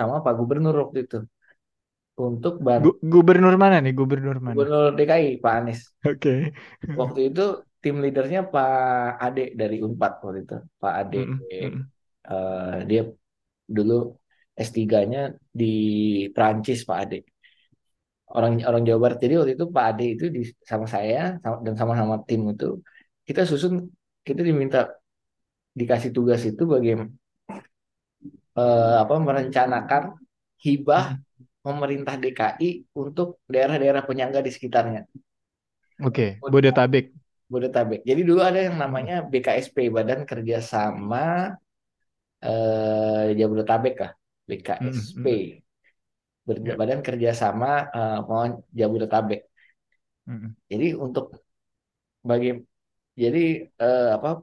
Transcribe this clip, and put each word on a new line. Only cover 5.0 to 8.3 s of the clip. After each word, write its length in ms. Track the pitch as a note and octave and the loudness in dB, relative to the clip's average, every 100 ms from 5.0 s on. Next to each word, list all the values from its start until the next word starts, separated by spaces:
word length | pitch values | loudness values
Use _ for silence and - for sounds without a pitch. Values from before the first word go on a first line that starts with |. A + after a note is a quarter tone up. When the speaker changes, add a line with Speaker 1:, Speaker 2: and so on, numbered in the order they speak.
| D3 | 2
Speaker 1:
K 40 | E3 D3 | 4 2
I, 20 | A#2+ | 0
Pak 100 | A#2+ A2+ | 0 0
Anies. 220 | A#2+ A#2 - _ D3 | -2 -6 -12 _ -2
Speaker 2:
Oke. 460 | C3 C#3+ B2+ D3+ D3+ - - - C#3+ | 0 2 2 -2 -6 -16 -14 -8 -4
Speaker 1:
Waktu 200 | B2+ C3+ C3 | -4 -2 -2
itu 120 | D#3 G3+ F#3 - _ | 0 -2 -2 -10 _
tim 120 | D3 C#3+ | -4 -2
leadernya 380 | C#3 C3+ C3 | 0 0 -2